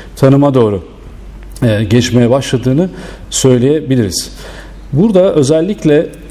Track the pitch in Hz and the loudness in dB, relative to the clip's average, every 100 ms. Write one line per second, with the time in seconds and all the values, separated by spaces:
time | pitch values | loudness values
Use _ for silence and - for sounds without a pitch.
0 | - - 135 143 143 131 110 98 - - | -18 0 4 4 4 2 2 -2 -8 -18
1 | - - - - - - 120 107 107 120 | -20 -20 -20 -18 -18 -4 0 0 2 2
2 | 117 123 117 135 - 123 127 135 185 - | 2 2 2 0 -2 -4 0 0 -2 -6
3 | - - - - 131 123 131 156 127 131 | -16 -18 -10 0 2 4 2 0 0 -2
4 | 101 82 - - - - - - - 135 | -2 -4 -10 -14 -18 -18 -20 -20 -4 0
5 | 226 185 190 156 135 160 180 208 156 147 | 2 4 2 2 2 0 -2 -2 2 2
6 | - - - | 0 -8 -8